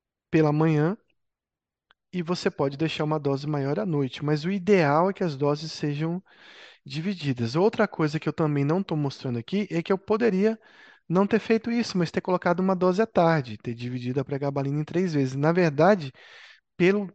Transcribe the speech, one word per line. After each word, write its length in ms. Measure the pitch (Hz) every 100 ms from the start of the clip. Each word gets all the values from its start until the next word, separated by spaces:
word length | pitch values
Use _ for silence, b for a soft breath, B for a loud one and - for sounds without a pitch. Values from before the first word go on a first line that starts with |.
| _ _ _
pela 220 | 160 151
manhã 440 | 147 160 151 156 214 _ _ _ _ _ _ _ _ _ _ _
e 100 | 180
você 300 | 165 180 202
pode 260 | - 143 139
deixar 260 | 160 -
uma 160 | 151 156
dose 280 | 143 139 147
maior 320 | 147 139 147
à 80 | 196
noite, 360 | 147 135 -
mas 220 | 147 151 165
o 60 |
ideal 580 | 202 180 196 147 147 185
é 40 |
que 100 | 196
as 120 | 180 135
doses 360 | 143 147 160
sejam 520 | - 151 147 160 175 B B B B B B -
divididas. 720 | 139 175 185 143 127 117 143
Outra 320 | 208 - 202
coisa 320 | - 156 156
que 100 | -
eu 40 |
também 300 | 147 156 143
não 200 | 139 175
tô 120 | 196 156
mostrando 440 | 143 - 135 120
aqui 280 | 113 196 208
é 100 | 165
que 100 | -
eu 60 | 190
poderia 640 | - 214 240 185 214 220 b b b b -
não 160 | 170 202
ter 140 | 214
feito 320 | - 226 233
isso, 260 | 233 220 185
mas 140 | 165
ter 100 | -
colocado 380 | - 180 175 175
uma 160 | 190 185
dose 260 | 185 185
à 60 | 220
tarde, 500 | - 165 160 123 107
ter 160 | -
dividido 460 | 117 120 127 123 131
a 60 | 131
pregabalina 540 | 139 143 139 139 147
em 40 |
três 300 | 151 170 185
vezes. 220 | 151 131 135
Na 160 | 151
verdade, 640 | 170 170 143 170 208 139 B B B B B _ -
pelo, 340 | 175 202 190